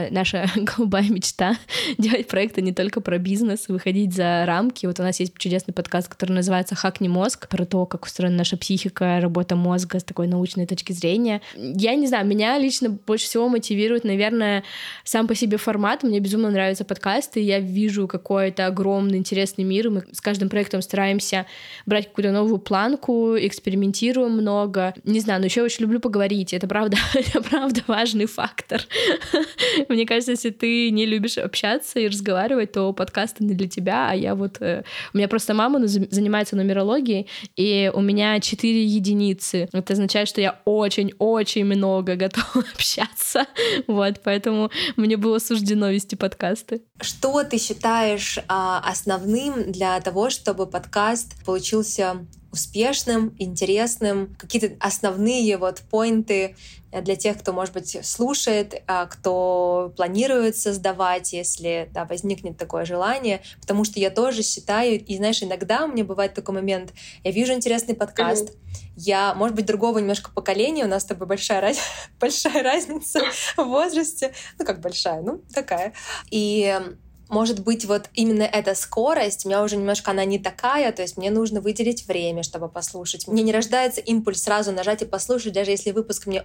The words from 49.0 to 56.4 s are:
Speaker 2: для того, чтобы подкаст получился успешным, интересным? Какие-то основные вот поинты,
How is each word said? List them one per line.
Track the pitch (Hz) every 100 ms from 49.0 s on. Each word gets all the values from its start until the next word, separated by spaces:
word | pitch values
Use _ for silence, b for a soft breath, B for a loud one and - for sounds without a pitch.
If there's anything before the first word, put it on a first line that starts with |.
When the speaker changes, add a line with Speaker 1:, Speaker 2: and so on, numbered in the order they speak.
| 202 190 196 233 285 262 196
Speaker 2:
для | 185 185 185
того, | 190 180 240
чтобы | - 214 185 190
подкаст | - - 208 208 233 - -
получился | - 185 185 220 214 - 185 180 170 - -
успешным, | - - 202 247 285 247 226 220 -
интересным? | 185 175 190 202 233 - 208 196 196 -
Какие-то | - 233 208 -
основные | 202 - 202 185 214 254 220 190
вот | 185 180 -
поинты, | 220 226 220 220 196